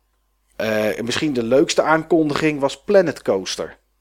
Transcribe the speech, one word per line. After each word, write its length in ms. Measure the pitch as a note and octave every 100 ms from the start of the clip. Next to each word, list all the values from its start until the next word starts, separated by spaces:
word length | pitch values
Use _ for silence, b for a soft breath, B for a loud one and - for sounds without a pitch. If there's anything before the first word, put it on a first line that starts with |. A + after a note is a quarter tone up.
| _ _ _ _ _ _
Eh, 420 | G#2+ G#2+ G#2+ -
en 80 | A#2
misschien 280 | - D#3+
de 100 | B2
leukste 380 | A2+ C3 E3+ -
aankondiging 800 | D3 D#3+ D#3 E3+ D#3 C#3 D#3 D3
was 240 | C3+ -
Planet 380 | - G3+ F3 A#2
Coaster. 560 | - G2 F#2 - D#2+ - _ _